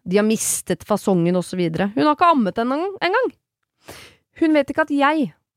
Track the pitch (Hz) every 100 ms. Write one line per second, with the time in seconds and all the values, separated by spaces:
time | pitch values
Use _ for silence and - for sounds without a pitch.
0 | - 196 214 226 - - - 180 - 202
1 | - 185 170 180 170 185 175 160 202 233
2 | 302 294 349 311 196 196 240 277 381 392
3 | 339 440 440 - _ _ _ _ - -
4 | - _ _ - 320 302 277 285 311 285
5 | 277 320 214 - _